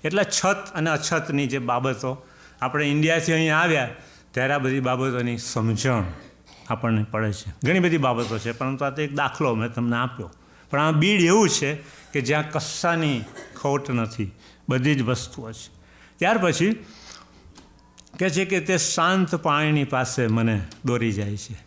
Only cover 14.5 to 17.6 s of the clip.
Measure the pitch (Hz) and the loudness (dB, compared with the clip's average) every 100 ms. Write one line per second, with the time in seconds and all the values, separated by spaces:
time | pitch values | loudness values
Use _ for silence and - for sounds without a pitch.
14.5 | - - 127 135 143 117 123 - - 113 | -12 -2 0 2 2 2 -2 -4 -10 -14
15.5 | 110 - - - - - - 175 226 180 | -14 -18 -20 -20 -20 -20 -2 2 4 2
16.5 | 156 185 226 - - - - - - - | 2 0 0 -8 -20 -20 -20 -20 -20 -20
17.5 | - | -20